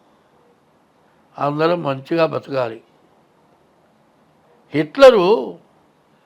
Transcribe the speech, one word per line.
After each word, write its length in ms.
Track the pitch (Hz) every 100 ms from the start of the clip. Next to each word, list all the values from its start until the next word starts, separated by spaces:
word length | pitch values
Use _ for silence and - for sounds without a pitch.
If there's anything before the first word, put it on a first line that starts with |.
| _ _ _ _ _ _ _ _ _ _ _ _ _ -
అందరం 440 | 139 147 160 175
మంచిగా 420 | 147 135 135 165 160
బతకాలి. 560 | 131 123 135 120 113 - _ _ _ _ _ _ _ _ _ _ _ _ _ _ _ _ _ _
హిట్లరు 960 | 143 156 - 269 233 180 220 - 85 _ _ _ _ _ _